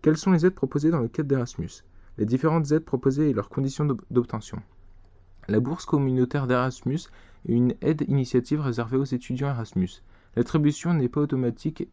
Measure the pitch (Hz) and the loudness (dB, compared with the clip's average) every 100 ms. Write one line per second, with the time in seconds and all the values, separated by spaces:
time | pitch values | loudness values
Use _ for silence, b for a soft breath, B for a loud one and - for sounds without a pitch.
0 | - 156 196 180 175 190 135 147 151 170 | 4 2 4 6 4 2 -2 0 0 0
1 | 120 - 143 135 120 - 160 - - b | -2 -4 0 0 -2 -6 -10 -12 -20 b
2 | b - 107 127 156 165 143 151 160 127 | b -4 -2 2 2 2 2 0 0 0
3 | 135 135 151 110 - - 135 - 147 120 | 0 2 0 0 -2 -2 -4 -2 -2 -2
4 | - 123 120 117 - 95 - - - - | 0 0 0 -6 -8 -14 -14 -20 -20 -20
5 | - - - - - 107 123 165 - 147 | -20 -20 -20 -18 -2 0 0 -4 -2 0
6 | 139 127 123 147 131 123 127 - - 151 | 2 2 2 0 0 0 0 -2 -4 -4
7 | - b b b - 117 123 110 - 156 | -6 b b b 0 2 2 2 0 0
8 | 143 139 127 127 123 151 139 117 113 131 | 0 0 2 0 0 -2 -2 -4 -2 -2
9 | 135 123 - 127 139 127 113 - 92 - | -2 -4 -6 -4 -4 -4 -4 -2 -4 -6
10 | b b b - - 160 151 147 170 170 | b b b -2 0 2 0 0 -2 0
11 | 123 147 147 131 123 117 160 156 - | 0 -2 -2 0 -2 -4 -8 -8 -12